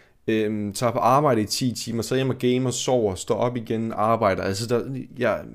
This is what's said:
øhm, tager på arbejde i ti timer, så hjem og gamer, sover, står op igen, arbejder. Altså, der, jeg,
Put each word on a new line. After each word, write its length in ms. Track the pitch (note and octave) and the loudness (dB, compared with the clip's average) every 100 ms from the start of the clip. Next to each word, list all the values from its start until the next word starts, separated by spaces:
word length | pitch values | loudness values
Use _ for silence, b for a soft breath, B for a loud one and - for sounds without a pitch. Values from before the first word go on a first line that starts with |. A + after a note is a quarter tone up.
| b b - | b b -2
øhm, 440 | A2 G#2+ G#2+ G#2 | 0 0 -2 -4
tager 200 | G2 A#2+ | -2 -2
på 60 | A#2 | 2
arbejde 420 | A2 C3+ D3+ A2+ | 4 4 4 2
i 60 | G2+ | 0
ti 280 | - B2+ | -2 -2
timer, 280 | G#2+ - A2+ | -4 -4 -4
så 120 | G#2 | -2
hjem 160 | C3 C3 | 0 0
og 80 | B2+ | 0
gamer, 320 | B2 B2+ C3 | 2 2 0
sover, 440 | B2 - B2+ G#2+ | -2 0 2 2
står 220 | F#2 - G#2+ | 0 -2 0
op 200 | B2 B2 | 0 -2
igen, 360 | A2 A2+ A2+ | -4 -4 -4
arbejder. 500 | - A2 A2+ G#2+ F#2 | 0 2 4 2 2
Altså, 240 | F#2 G2 A#2 | 0 -2 0
der, 160 | A#2+ A2 C3 - G#2+ | -2 -2 -8 -10 -2
jeg, 220 | A#2 E2+ A1+ | 0 0 -4